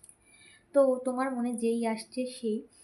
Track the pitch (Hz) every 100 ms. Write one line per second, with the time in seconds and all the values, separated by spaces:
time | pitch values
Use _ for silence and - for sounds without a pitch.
0 | - - _ _ - - _ 285 269 247
1 | 254 247 269 247 240 233 226 233 226 220
2 | - 254 254 - 226 220 - _